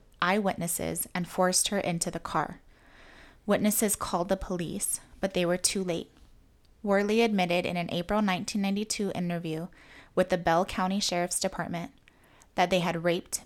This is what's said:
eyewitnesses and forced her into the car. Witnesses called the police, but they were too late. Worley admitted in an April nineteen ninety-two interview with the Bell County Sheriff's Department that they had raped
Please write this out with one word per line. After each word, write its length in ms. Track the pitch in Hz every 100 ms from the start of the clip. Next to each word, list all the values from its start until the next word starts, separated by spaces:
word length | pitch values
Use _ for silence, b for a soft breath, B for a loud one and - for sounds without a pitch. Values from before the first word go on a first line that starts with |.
| _ -
eyewitnesses 840 | 175 208 196 - 170 - 165 170 -
and 140 | 180 170
forced 400 | - 180 185 -
her 100 | 202
into 300 | - 170 175
the 100 | 165
car. 420 | - 160 143 - - B B B B B B B -
Witnesses 480 | 202 214 208 208 -
called 340 | - 180 185
the 80 | 190
police, 640 | - 180 165 202 - - - -
but 160 | 190 180
they 100 | 170
were 120 | 180
too 260 | - 196
late. 260 | 180 170 - - - - _ _ _ -
Worley 400 | 202 196 208 226
admitted 420 | 233 202 180 175
in 140 | 180 175
an 140 | 170
April 300 | 175 175 208
nineteen 420 | 202 180 202 208
ninety-two 480 | 196 202 214 - 196
interview 540 | - 175 175 165 156 180 B B B B -
with 140 | 180
the 80 | 180
Bell 280 | 175 165 185
County 340 | - 185 202
Sheriff's 400 | - 175 180 -
Department 520 | 190 - - 170 - - - b b b b -
that 160 | 180
they 80 | 185
had 240 | 175 165
raped 400 | 170 170 - -